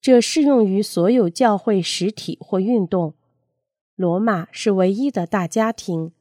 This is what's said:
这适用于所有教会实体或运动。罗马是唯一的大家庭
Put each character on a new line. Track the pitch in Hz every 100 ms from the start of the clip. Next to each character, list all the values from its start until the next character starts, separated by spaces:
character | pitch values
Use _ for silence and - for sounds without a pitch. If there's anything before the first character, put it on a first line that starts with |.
这 | - 247
适 | 226 320
用 | 285 262
于 | 214 190
所 | 214 - 175
有 | 247 185
教 | 170 247 202
会 | - 202
实 | 170 - 180
体 | 214 - -
或 | - 190
运 | 190 240 180
动。 | 185 165 - _ _ _ _ _ _ _ _
罗 | 185 175
马 | 226 190 170
是 | - -
唯 | 190 185
一 | 196 285
的 | 254 170
大 | 208 170
家 | - 220
庭 | 226 - 165 160 _